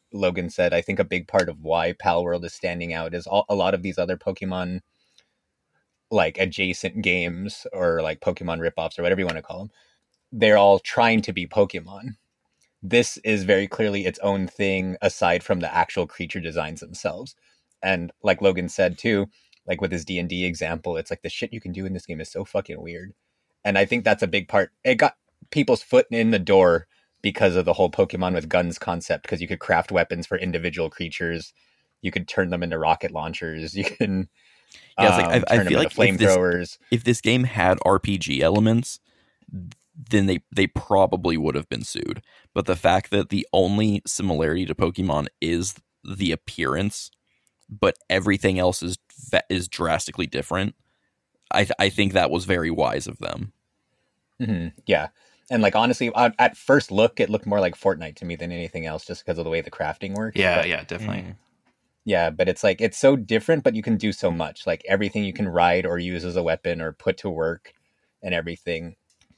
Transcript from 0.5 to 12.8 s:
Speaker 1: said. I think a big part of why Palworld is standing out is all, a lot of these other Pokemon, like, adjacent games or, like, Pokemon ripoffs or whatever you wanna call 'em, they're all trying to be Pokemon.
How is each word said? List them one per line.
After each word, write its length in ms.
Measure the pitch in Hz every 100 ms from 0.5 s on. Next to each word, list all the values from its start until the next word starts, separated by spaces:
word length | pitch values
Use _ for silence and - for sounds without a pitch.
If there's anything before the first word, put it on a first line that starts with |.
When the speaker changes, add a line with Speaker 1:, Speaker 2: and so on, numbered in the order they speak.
Speaker 1:
said. 200 | - 87
I 100 | 85
think 180 | - 98
a 40 |
big 240 | 95 90 87
part 220 | 101 87
of 120 | 78
why 300 | 78 85 85
Palworld 520 | 90 101 85 87 87 85
is 80 |
standing 400 | - 90 87 85
out 220 | 80 82 87
is 100 | -
all, 200 | 98 -
a 60 | 101
lot 180 | 90
of 80 | 98
these 160 | 92 92
other 200 | 87 90
Pokemon, 640 | - 92 95 92 90 90 - _ _ _ _ _ _ _ _ _ _ _ _
like, 260 | 107 80 82
adjacent 640 | 92 - 95 87 92 110
games 640 | 98 90 87 87 101 - -
or, 300 | 95 87 82
like, 160 | 80 80
Pokemon 400 | - 87 90 82
ripoffs 380 | 82 - 82 -
or 20 |
whatever 200 | 87 95
you 40 | 90
wanna 140 | 80
call 200 | - 87
'em, 100 | 107 _ _ _ _ _ _
they're 260 | 113 110 107
all 200 | 101 98
trying 460 | - - 117 113
to 100 | 107
be 140 | 92 85
Pokemon. 680 | - 98 92 85 98 127 107 _ _ _ _ _ _